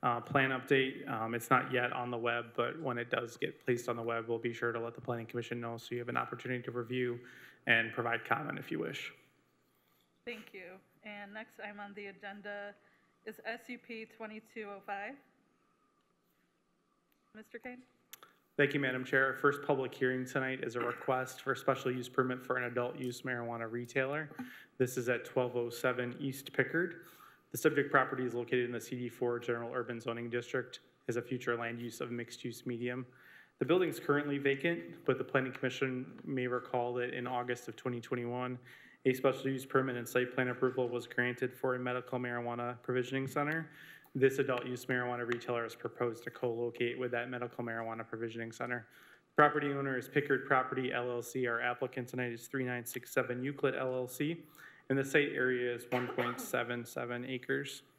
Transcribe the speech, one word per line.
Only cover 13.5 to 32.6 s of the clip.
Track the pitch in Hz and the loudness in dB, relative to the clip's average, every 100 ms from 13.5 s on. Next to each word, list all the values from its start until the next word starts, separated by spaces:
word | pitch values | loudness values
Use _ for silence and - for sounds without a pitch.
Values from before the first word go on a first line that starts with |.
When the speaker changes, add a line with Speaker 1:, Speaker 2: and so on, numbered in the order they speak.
| 226 - | -8 -8
Speaker 2:
U | 240 | -12
P | - 226 220 - | -10 -10 -10 -12
twenty-two | 220 214 220 233 208 | -10 -10 -12 -12 -10
oh | 202 196 | -10 -6
five. | 196 208 139 _ _ _ _ _ _ _ _ _ _ _ _ _ _ _ _ _ _ _ _ _ | -6 -6 -10 _ _ _ _ _ _ _ _ _ _ _ _ _ _ _ _ _ _ _ _ _
Mister | 220 220 226 | -20 -14 -12
Kane? | 254 247 - _ _ - - _ _ - | -10 -12 -18 _ _ -20 -20 _ _ 2
Speaker 1:
Thank | 143 | 4
you, | 143 | 4
Madam | 135 127 | 0 -2
Chair. | 127 139 135 | 2 4 4
Our | |
first | 127 143 139 - | 6 4 4 2
public | 139 127 | 2 2
hearing | - 127 127 | 0 2 2
tonight | 127 139 131 131 | 0 -2 -2 -2
is | 123 120 | -2 -2
a | |
request | 120 120 - 127 127 - | -2 -2 0 0 0 -6
for | - | -4
a | 127 | 0
special | - 131 131 | 2 2 2
use | 127 123 | -2 0
permit | - 127 127 | 2 2 0
for | - 127 | -2 0
an | |
adult | 123 123 123 143 | 0 0 -2 -2
use | 127 123 | -4 -4
marijuana | 131 123 117 117 113 | -4 -4 -4 -4 -4
retailer. | 120 120 139 131 147 151 - - - - _ | -4 -2 0 0 0 -4 -10 -12 -12 -20 _
This | 123 127 | 2 2
is | 120 | 2
at | 120 | 0
twelve | - - 123 120 | 2 2 2 2
oh | 120 | 0
seven | 117 131 123 120 123 | 0 0 2 -2 -2
East | 143 131 - | -4 -4 -6
Pickard. | - - 165 180 - - - - - _ | 2 2 4 0 -4 -18 -20 -20 -20 _
The | - | 4
subject | 160 139 139 | 4 6 6
property | 139 131 131 | 6 4 0
is | 127 | -2
located | 117 117 123 120 | -2 0 2 2
in | |
the | 120 | -2
C | - 123 | -6 -6
D | 123 | -6
four | - 123 120 | -2 0 0
General | 113 117 117 | -2 -2 -2
Urban | 127 117 117 | -4 -4 -4
Zoning | 113 117 120 | -4 -4 -2
District | 120 120 131 123 - _ _ - | -4 -2 -2 -2 -10 _ _ -4
as | 117 | -2
a | |
future | 120 127 127 117 | -2 -4 -2 -2
land | 117 117 | -2 -4
use | 120 - | -8 -6
of | 123 | -6
mixed | 117 117 - | -4 -6 -8
use | 123 113 | -8 -8